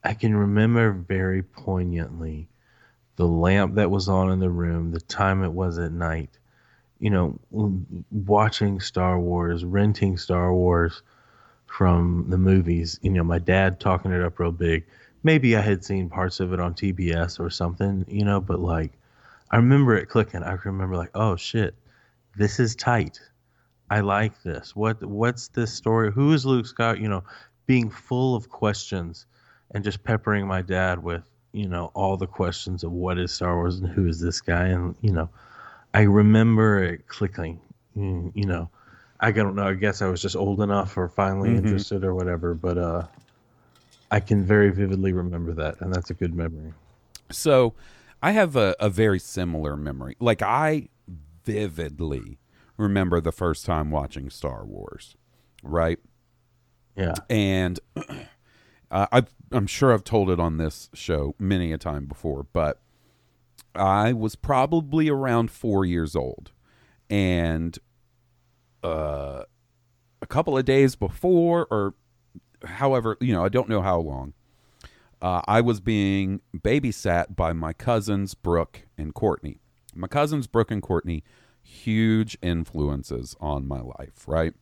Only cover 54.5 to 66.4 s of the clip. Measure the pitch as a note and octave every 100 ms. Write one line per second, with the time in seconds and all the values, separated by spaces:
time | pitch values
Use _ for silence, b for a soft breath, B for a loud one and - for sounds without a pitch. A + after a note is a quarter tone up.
54.5 | A#1+ G1+ G1+ - - - _ _ _ _
55.5 | _ - D#2+ E2 E2+ _ _ _ _ _
56.5 | _ _ _ _ - F#2 E2 - G#2+ G2+
57.5 | F#2+ F#2 F2+ _ - - - - _ _
58.5 | _ _ _ _ F#2 G2+ B2 A#2+ _ -
59.5 | A#2+ G2+ - C3+ A2+ - A2+ F#2+ F2+ E2+
60.5 | D#2+ D#2+ - - - - D#2+ C#2+ - G2
61.5 | F#2+ F2 D#2 E2+ D2 C#2 C#2+ E2 C#2 C#2
62.5 | - D#2 C#2+ _ _ _ _ _ _ _
63.5 | _ - - G2 G2 A2 B2 A2 - -
64.5 | C3+ C3+ E3 D3 D#3 D#3 C#3 C3+ A#2 A2+
65.5 | - A#2 G2 F#2+ E2+ D#2+ D#2+ B1+ -